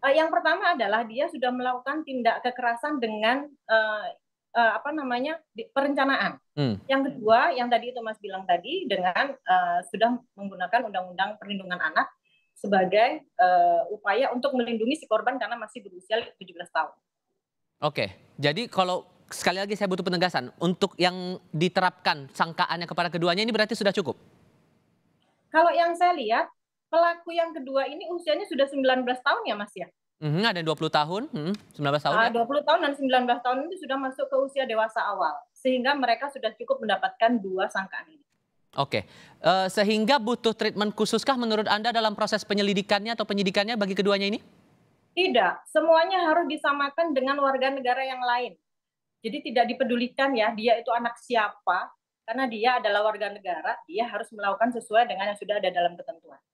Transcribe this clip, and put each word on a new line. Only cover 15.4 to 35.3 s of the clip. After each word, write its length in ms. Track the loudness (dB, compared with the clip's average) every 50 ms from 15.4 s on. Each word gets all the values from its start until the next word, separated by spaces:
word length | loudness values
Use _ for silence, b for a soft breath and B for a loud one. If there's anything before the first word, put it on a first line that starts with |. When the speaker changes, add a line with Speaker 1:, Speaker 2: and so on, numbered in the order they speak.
| -4 -6 -6 -8
Speaker 1:
masih 240 | -10 -12 -12 -16 -18
berusia 320 | -16 -20 -20 -8 _ -2 -2 -2 -4 -14 _
tujuh 160 | -20 -20 -14
belas 160 | -16 -16 -6 _
tahun. 240 | -2 -2 -2 -6 _ _ _ _ _ _ _ _ _ _ _ _ _ _ _ _ _ -4
Speaker 2:
Oke, 520 | -4 -2 -2 -4 -4 -4 -12 _ _ _ -2
jadi 320 | 0 0 0 0 -4 -4 0
kalau, 320 | 0 0 0 0 -4 -6 _ _ _ _ _
sekali 320 | -14 -2 0 0 0 0
lagi 160 | -2 -4 -2
saya 120 | -2 -2 -2
butuh 160 | -2 -2 -2
penegasan, 440 | -2 0 2 0 0 0 -2 -6 -6 -8 _ 0
untuk 320 | 0 2 2 0 -2 0
yang 400 | 2 0 0 0 0 -8 -8 -8 -8 _ _ -2
diterapkan 720 | 0 0 2 2 2 0 0 -2 _ _ -2 -2 -2 -4 -14 -2
sangkaannya 560 | -2 -2 -2 0 -2 -2 -2 -2 -6 -6 -8
kepada 240 | -4 -2 -2 -2 0
keduanya 320 | 0 0 2 2 0 0
ini 80 | -2 0
berarti 240 | 0 0 0 -2
sudah 160 | 0 0 0 0
cukup? 240 | 0 -4 -4 -6 -10 _ _ _ _ _ _ _ _ _ _ _ _ _ _ _ _ _ _ _ _ _ _ _ _ _ _ 4
Speaker 1:
Kalau 200 | 4 6 6 6
yang 160 | 4 2 2 2
saya 240 | 2 2 2 2
lihat, 320 | 2 0 0 0 0 0 -2 _ _ _ _ _ _ _ _
pelaku 400 | 2 4 4 4 2 -2 -8 -6
yang 240 | -2 0 0 0 -2
kedua 320 | -10 -10 -2 -2 -2 -2
ini 240 | -2 -6 -10 -10 -8
usianya 320 | -8 -6 -2 -2 -2 -2 -2 -6
sudah 160 | 0 0 0
sembilan 400 | 0 2 0 2 4 4 2 2
belas 160 | -2 -4 -2 0
tahun 240 | 0 0 0 0
ya, 80 | -4 -4
Mas, 160 | -6 -6 -10 -10 -14
ya? 80 | -14 -14 _ _ _ _ _ _
Speaker 2:
Mhm, 220 | -4 -2 0 2 2
ada 160 | 0 0 0
yang 100 | -2 -2
dua 80 | -2
puluh 140 | -2 -2 0
tahun, 400 | 2 2 2 2 -2 -6 -6 -6
mhm, 240 | -8 -6 -4 -4 -6 -6 -8 _ -10
sembilan 200 | -4 -2 0 0
belas 100 | 2 0
tahun 120 | 2 2 4
Speaker 1:
Ah, 80 | 2
Speaker 2:
ya? 40 | 4 2
Speaker 1:
dua 100 | 0 0 0
puluh 120 | -2 -2 2
tahun 140 | 2 2 2 2
dan 100 | 0 -2 -2
sembilan 240 | 0 4 4 4 4
belas 160 | 4 0 0 0
tahun 120 | -2 -2 -2 -2 -6
itu 60 | -8 -12 -8
sudah 100 | -6 -6
masuk 300 | -4 -4 -6 -6 -6 -8
ke 100 | -2 0 0 0
usia 220 | 0 -2 -4 -4
dewasa 340 | -2 0 0 0 0 0 -4
awal, 320 | -4 -4 -2 -2 -2 -2